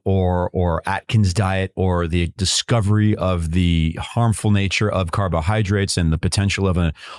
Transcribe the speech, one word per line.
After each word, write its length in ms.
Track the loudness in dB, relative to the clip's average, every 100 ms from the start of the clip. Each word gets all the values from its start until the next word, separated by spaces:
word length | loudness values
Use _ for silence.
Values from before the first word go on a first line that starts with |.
or, 460 | 0 0 2 0 -2
or 300 | 0 0 0 -2
Atkins 460 | -6 -2 2 2
diet 400 | 2 0 0 -4 -2
or 300 | 0 0 0
the 260 | 0 -2 -2
discovery 800 | -2 -2 0 0 2 4 4 2
of 360 | 0 0 0
the 440 | 2 2 2 0 -2
harmful 500 | -6 0 0 0 2
nature 400 | 2 0 -2 -2
of 220 | -2 -2
carbohydrates 840 | -2 -2 0 0 0 0 0 0 0
and 160 | 0
the 60 | 0
potential 480 | 0 0 0 0 0
of 100 | 2
a 160 | 0 -2 -12